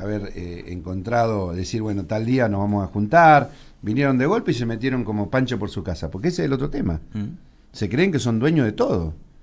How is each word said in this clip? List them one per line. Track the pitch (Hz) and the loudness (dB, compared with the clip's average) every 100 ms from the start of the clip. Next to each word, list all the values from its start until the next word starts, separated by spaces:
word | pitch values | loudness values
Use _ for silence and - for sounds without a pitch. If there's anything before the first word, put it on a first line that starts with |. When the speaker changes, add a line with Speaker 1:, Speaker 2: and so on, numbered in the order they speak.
Speaker 1:
haber, | 98 104 98 | -6 -6 -6
eh, | 87 87 87 - | -10 -10 -10 -10
encontrado, | 90 78 95 95 117 117 107 90 | -10 -8 -8 -2 2 2 0 -2
decir, | 87 87 113 | -4 -4 -4
"Bueno, | 110 101 | -2 -4
tal | 87 110 | -2 -2
día | 113 131 110 | 2 2 2
nos | 98 | 2
vamos | 104 104 | 2 0
a | 92 | 0
juntar". | 104 104 165 165 147 147 - - - | -2 2 6 8 8 4 -8 -20 -10
Vinieron | 104 120 139 127 | -4 0 2 4
de | 143 | 2
golpe | 226 - | 2 0
y | |
se | 117 117 | -2 -2
metieron | 113 131 127 | -2 -2 -2
como | 107 107 101 | -2 -2 0
Pancho | 131 123 110 | 0 0 -2
por | 101 | -4
su | 101 | -6
casa, | 92 85 80 | -6 -6 -6
porque | 95 160 | -4 -2
ese | 180 | 0
es | 151 | 0
el | |
otro | 135 143 | 0 -2
tema. | 294 - 78 - | -2 -2 -4 -6
Speaker 2:
Ujú. | 107 104 175 - - - | -8 -8 -10 -20 -20 -16
Speaker 1:
Se | - 101 | -6 -2
creen | 123 190 | 0 2
que | 147 | 0
son | 120 113 | 0 2
dueños | 147 160 120 | 2 4 2
de | |
todo. | - 254 98 80 - - - | 2 0 0 -2 -6 -16 -20